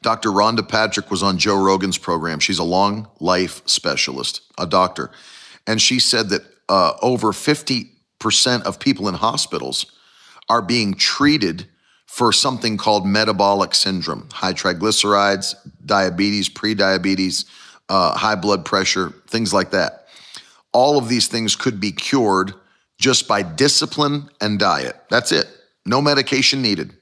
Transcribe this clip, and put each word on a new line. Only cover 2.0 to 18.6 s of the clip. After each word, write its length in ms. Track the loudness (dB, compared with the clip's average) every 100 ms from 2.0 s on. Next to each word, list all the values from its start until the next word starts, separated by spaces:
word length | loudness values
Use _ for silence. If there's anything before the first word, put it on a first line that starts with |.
| -4 -4 -2 -4
She's 200 | -2 -2
a 40 |
long 440 | 0 2 0 -2 -10 _
life 440 | 0 0 0 -6 -4
specialist, 760 | -2 -2 -2 -2 -4 -8 -8 _ -8
a 80 | 0
doctor. 420 | 2 2 -2 -10 -12 -20 -20 -20 -16 -4
And 160 | 0
she 180 | 2 2
said 300 | 2 0 0
that, 140 | -2 -4 _ 0
uh, 240 | 4 4 2
over 320 | 0 2 0
fifty 580 | -2 0 -2 0 -6 -6 _ _ _
percent 460 | 0 2 2 0 -2
of 140 | -2
people 280 | 0 0 -2
in 80 | 0
hospitals 720 | 0 0 -4 -6 -4 -6 -8 _ _ _ -20 -20 -2
are 140 | 0
being 320 | 2 0 0
treated 760 | 0 -2 2 2 2 0 -4 -12 _ _ _ _
for 260 | 0 2
something 460 | 2 0 -2 -4 -2
called 260 | 0 0
metabolic 680 | 2 2 2 2 2 4 2
syndrome, 560 | 0 0 -2 -6 -10 -10
high 220 | -6 -6
triglycerides, 1000 | -2 -4 -2 0 0 2 2 2 0 -4 -10 -16 _
diabetes, 680 | -2 0 2 0 0 0 -4
prediabetes, 960 | -4 -4 0 2 2 0 0 0 -4 -8 -16 -20 -20 -2
uh, 260 | 2 2 0
high 200 | -2 0
blood 280 | 0 -2